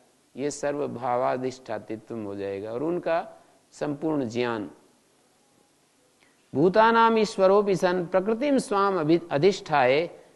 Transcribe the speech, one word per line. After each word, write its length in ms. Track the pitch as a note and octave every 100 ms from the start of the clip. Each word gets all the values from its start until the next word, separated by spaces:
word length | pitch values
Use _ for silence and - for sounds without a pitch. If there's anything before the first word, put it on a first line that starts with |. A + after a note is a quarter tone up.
| _ _ _ -
ये 140 | C#3+
सर्वभावाधिष्ठातृत्व 1700 | C#3 C#3+ C#3+ C#3 A#2 B2 B2 C3 C3 B2+ B2 - G#2+ - A2+ - A#2
हो 200 | G#2 G2+
जाएगा 360 | G2 G2 G#2+
और 100 | A#2
उनका 500 | D3+ F3 E3 E3 G#3+ - _ _ _
संपूर्ण 560 | - D3+ C#3+ D#3+ D3+ A#2+
ज्ञान। 420 | A#2+ B2 A2+ F#2 - _ _ _ _ _ _ _ _ _ _ _ _ _ _ _ _ _
भूतानाम 640 | B2+ F3 G3+ A3+ A3+ A3+ A3
ईश्वरोपि 580 | G#3 - F#3+ G3+ G3+ F3+
सन् 300 | F#3 F3+ E3+
प्रकृतिम 520 | F#3 F#3+ A3+ D4 C4+
स्वाम 420 | F#3+ G3+ G3+ F#3
अभि-, 300 | D3+ E3+ -
अधिष्ठाय, 800 | D3 F3+ F#3+ - D3 B2+ C#3 E3+ - -